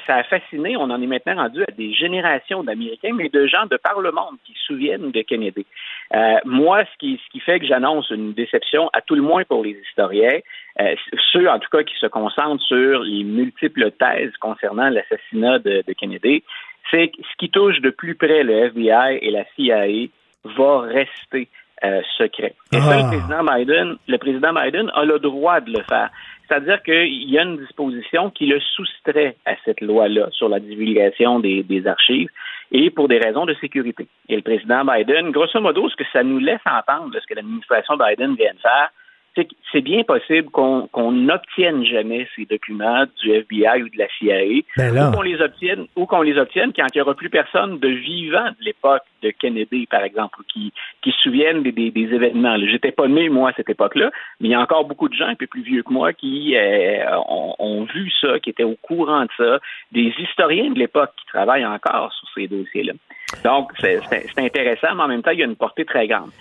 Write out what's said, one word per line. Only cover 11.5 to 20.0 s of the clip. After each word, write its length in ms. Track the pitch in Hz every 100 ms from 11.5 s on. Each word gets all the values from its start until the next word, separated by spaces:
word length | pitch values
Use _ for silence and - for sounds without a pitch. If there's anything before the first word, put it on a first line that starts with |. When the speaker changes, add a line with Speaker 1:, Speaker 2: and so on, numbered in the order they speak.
| 113
Speaker 1:
tout 80 | -
cas, 100 | 156
qui 120 | 151 -
se 80 | 113
concentrent 560 | 113 107 - 151 143
sur 360 | - 127 131 135
les 220 | 110 104
multiples 680 | 104 113 127 - 151 135 107
thèses 400 | - 127 - 127 -
concernant 500 | 110 107 104 104 135
l'assassinat 680 | 113 - 107 - 110 120 127
de, 220 | 104 98 92
de 60 |
Kennedy, 480 | 92 98 95 117 151 - - - - -
c'est 180 | 165 170
que 80 | -
ce 180 | - -
qui 120 | 180
touche 300 | 196 202 165
de 100 | 131
plus 240 | - 170
près 280 | 165 156 156
le 260 | 127 107 120
F 60 |
B 40 | 117
I 340 | 110 113 135 135
et 80 | 107
la 140 | 104
C 60 | 95 -
I 140 | 131
A 140 | 110 101 107